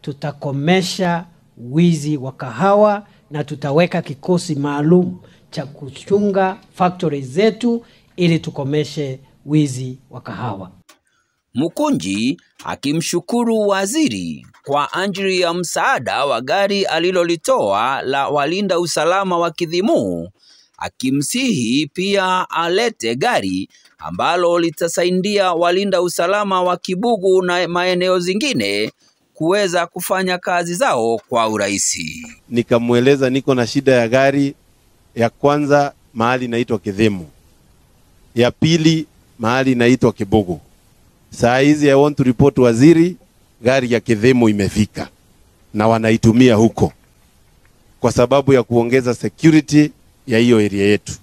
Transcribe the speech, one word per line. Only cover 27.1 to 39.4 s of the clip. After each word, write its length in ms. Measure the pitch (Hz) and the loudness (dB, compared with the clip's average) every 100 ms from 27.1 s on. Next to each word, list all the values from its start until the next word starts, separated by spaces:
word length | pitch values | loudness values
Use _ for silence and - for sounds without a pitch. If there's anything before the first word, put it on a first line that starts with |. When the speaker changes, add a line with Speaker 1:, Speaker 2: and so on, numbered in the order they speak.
| 226 190 185 | 0 2 2
Speaker 2:
na 260 | 180 175 170 | 2 -2 -2
maeneo 500 | 175 180 180 185 185 | -2 0 0 0 0
zingine 760 | 175 196 294 185 101 101 110 _ _ _ _ | 0 -4 -2 -2 -2 -2 -4 _ _ _ _
kuweza 520 | - 160 202 196 175 170 | -6 0 0 0 -2 -4
kufanya 520 | 185 - 190 185 180 | -8 -4 -2 -2 -4
kazi 360 | 202 180 170 | -2 -4 -4
zao 460 | 175 262 139 113 113 _ | -2 0 0 0 -2 _
kwa 200 | 120 110 | -2 0
urahisi. 800 | 107 101 101 - - 80 80 80 - _ | 0 -2 -2 -4 -6 -10 -12 -18 -20 _
Speaker 3:
Nikamweleza 840 | 120 113 120 120 120 127 139 131 | -4 0 0 2 2 4 2 2
niko 240 | 131 131 | -2 0
na 120 | 127 113 | 0 0
shida 260 | 143 135 | 0 2
ya 160 | 127 113 | 2 2
gari, 460 | 131 139 139 139 - _ _ _ _ _ | 2 2 2 -2 -6 _ _ _ _ _
ya 160 | - 117 | -2 -2
kwanza 600 | _ 143 147 147 143 143 _ _ | _ 0 2 2 2 2 _ _
mahali 300 | 113 117 127 | -2 0 0
inaitwa 340 | 123 117 123 113 | -2 -4 -2 -4
Kidhimu, 480 | 107 98 110 98 78 _ _ _ _ _ _ _ _ _ _ | -6 0 0 0 -10 _ _ _ _ _ _ _ _ _ _
ya 160 | 117 120 | 0 0
pili 560 | - 160 165 156 160 151 _ _ | 2 0 4 4 2 -4 _ _
mahali 340 | - | -6